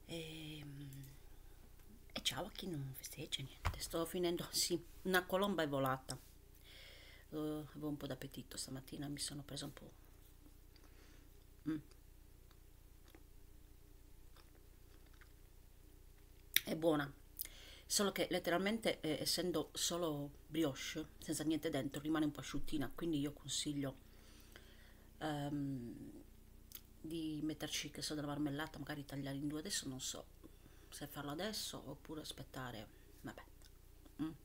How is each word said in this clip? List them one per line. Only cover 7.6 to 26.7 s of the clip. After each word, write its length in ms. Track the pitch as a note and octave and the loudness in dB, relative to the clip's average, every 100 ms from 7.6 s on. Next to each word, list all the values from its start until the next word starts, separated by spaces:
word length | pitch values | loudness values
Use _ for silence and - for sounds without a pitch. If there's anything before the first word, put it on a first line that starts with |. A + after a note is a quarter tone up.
| D3 C#3+ D3+ | -4 -4 -2
un 80 | D3 | 0
po' 100 | C#3 | -2
d'appetito 520 | C3 C#3 - - - | -4 -4 -6 -8 -6
stamattina, 500 | - C3 - D#3 C#3+ | -4 -6 -6 -4 -4
mi 100 | C#3+ | -2
sono 220 | - C#3+ | -2 -4
presa 220 | C#3 C#3+ | -6 -6
un 80 | C#3+ | -6
po'. 180 | - - - - - - - - - - - - - - - - - - - D3 | -8 -14 -16 -18 -18 -20 -18 -18 -18 -20 -18 -18 -18 -18 -18 -18 -18 -18 -6 0
Mm. 80 | D#3 - - - - - - - - - - - - - - - - - - - - - - - - - - - - - - - - - - - - - - - - - - - - - - - - | 0 -2 -18 -18 -20 -18 -18 -18 -20 -20 -20 -20 -20 -18 -18 -16 -16 -16 -16 -16 -16 -16 -16 -16 -14 -14 -14 -16 -16 -18 -18 -18 -18 -18 -16 -16 -16 -18 -16 -16 -16 -16 -16 -16 -18 -16 -16 8 8
È 120 | - E3+ | 8 6
buona. 340 | E3 D3+ C#3+ - - - - - - - - | 8 8 4 -4 -14 -6 -6 -6 -14 -14 2
Solo 220 | - G3+ | 6 6
che 140 | F#3+ E3 | 6 4
letteralmente, 720 | F3+ F3+ F3 F#3+ A3+ F#3 - | 4 6 6 6 4 4 4
eh, 160 | D#3 D3+ | 4 4
essendo 480 | - - F3+ D#3+ D#3 | 4 4 6 4 2
solo 580 | - - F3 E3+ D3 C#3+ - - | 2 2 4 4 2 -2 -6 -2
brioche, 600 | D#3 D#3 C3 - D#3 D#3 - | 4 6 4 -2 -2 -4 -8
senza 220 | - D3+ | -2 2
niente 280 | D3+ D#3 D#3+ | 6 6 4
dentro, 320 | C#3+ C#3 D3 | 4 2 0
rimane 240 | D3 D#3 D3+ | 4 6 6
un 60 | |
po' 80 | C#3+ | 2
asciuttina, 500 | C3+ C#3+ - D3+ C3+ | 0 2 4 4 2
quindi 240 | - E3+ D3+ | 2 4 4
io 140 | D3 | 2
consiglio, 640 | C#3 C#3 - D3+ C#3+ C#3 - - - - - - - - - - - - - | -2 -2 0 2 2 0 -2 -14 -16 -16 -16 -16 -16 -16 -18 -18 -18 -18 -4
ehm, 1040 | D#3 D3 C#3+ D3 C#3 C3 A#2 G2+ - - - - - - - | 0 2 2 2 2 0 -2 -6 -8 -10 -14 -16 -16 -18 -12